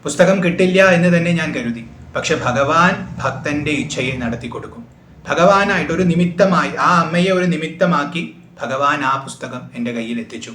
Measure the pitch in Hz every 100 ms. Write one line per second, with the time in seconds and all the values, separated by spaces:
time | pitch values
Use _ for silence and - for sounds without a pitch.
0 | 147 - 180 196 180 175 185 185 190 175
1 | 180 170 170 170 156 143 117 117 - -
2 | - 147 - 147 123 127 139 139 180 196
3 | - - 135 127 151 147 147 139 123 -
4 | 127 127 117 117 120 113 107 - - -
5 | - - - 156 180 196 202 190 160 165
6 | 180 165 175 175 196 165 143 131 147 175
7 | 160 175 190 185 180 151 156 - 180 151
8 | 143 170 - - - - 135 135 143 147
9 | 131 135 135 - 131 123 - 123 120 117
10 | 113 117 110 117 120